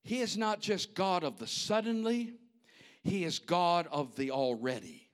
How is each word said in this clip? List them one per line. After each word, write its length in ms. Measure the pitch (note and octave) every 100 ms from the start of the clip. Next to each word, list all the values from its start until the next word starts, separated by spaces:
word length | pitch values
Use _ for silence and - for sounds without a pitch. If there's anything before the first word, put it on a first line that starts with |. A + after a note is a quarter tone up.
He 200 | - B3
is 160 | A3+ F3+
not 240 | A3 G#3+
just 320 | G3+ G3 -
God 320 | - F#3+ F3+ D3+
of 120 | A2+
the 100 | A2+
suddenly, 880 | - - G#3+ A3 A3+ A3 A#3+ A#3 - - _ _ - - -
he 220 | - G3 E3
is 120 | -
God 480 | - F3 F3 E3+ E3
of 240 | D3 C3 A2+
the 160 | C3+
already. 760 | C3 C3 A#2 B2+ A#2+ F2+ - -